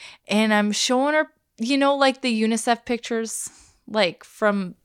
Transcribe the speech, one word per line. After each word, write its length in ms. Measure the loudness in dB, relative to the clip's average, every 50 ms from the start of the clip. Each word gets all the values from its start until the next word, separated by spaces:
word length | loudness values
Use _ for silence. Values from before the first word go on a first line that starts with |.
| -20 -20 -20 _ _ -2
and 240 | 0 2 2 4 2
I'm 180 | 2 2 0
showing 420 | 0 -2 0 0 0 0 2 2 2
her, 140 | 0 0 -2 _ _ _ _ _ -8
you 200 | -4 -2 0 2
know, 180 | 2 2 2
like, 240 | 4 2 2 0 0
the 220 | -2 -2 0 0
unicef 420 | 0 0 0 0 0 -2 -2 -2 _
pictures, 640 | -6 -6 -6 -4 -6 -6 -6 -4 -6 -8 -10 -12 -12 -16 -20 -20 _ _ _ _ -6
like, 340 | 0 0 0 0 -2 -6 -18
from 500 | -20 -6 -2 0 0 0 0 -4 -6 -10 _